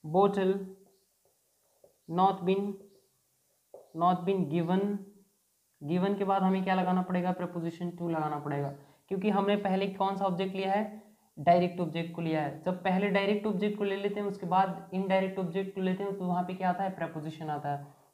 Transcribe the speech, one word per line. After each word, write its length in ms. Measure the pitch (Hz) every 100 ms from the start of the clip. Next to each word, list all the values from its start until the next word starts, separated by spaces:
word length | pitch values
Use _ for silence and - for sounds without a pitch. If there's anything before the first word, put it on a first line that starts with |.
| 156 175
bottle 380 | 202 196 190 196 190 - - _ _ _ _ _ _ _ _ _ - _ -
not 320 | 165 190 185
been, 300 | 175 190 202 190 - - _ _ _ _ _ _ _ - - 165
not 200 | 175 180 175
been 200 | 190 151
given, 360 | 165 165 185 208 202 - - _ _ _ _ _ - 147
given 260 | 180 190 202
के 60 |
बाद 180 | 196 196
हमें 220 | 190 190
क्या 120 | 190 185
लगाना 260 | 180 185
पड़ेगा? 340 | 180 185 175 180
Preposition 600 | 175 175 165 165 175 170
to 120 | 170
लगाना 300 | 160 151 147
पड़ेगा, 300 | 147 143 143 - - _ -
क्योंकि 220 | 190 208
हमने 260 | 196 196 202
पहले 320 | 202 190 196
कौन 280 | 190 196 190
सा 100 | 196
object 300 | 180 190 190
लिया 160 | 190
है? 400 | 202 214 - - _ _ -
direct 380 | 147 175 175 175
object 340 | 170 165 170 170
को 60 |
लिया 200 | 165 156
है। 200 | 147 139
जब 200 | - 185
पहले 260 | 196 185 202
direct 360 | 196 196 208 214
object 300 | 185 208 208
को 60 |
ले 120 | 202 196
लेते 240 | 202 202
हैं, 80 | 202
उसके 180 | 196 175
बाद 440 | 180 190 175 -
indirect 460 | 185 190 190 190 190
object 340 | 180 180 190 196
को 60 |
लेते 220 | 185 185
हैं, 140 | 202 196
तो 80 | 180
वहाँ 180 | 180
पे 100 | 180
क्या 160 | 185 185
आता 140 | 180
है? 120 | 196 190
Preposition 540 | 165 156 151 156 156
आता 260 | 147 147 143
है। 120 | 143 - _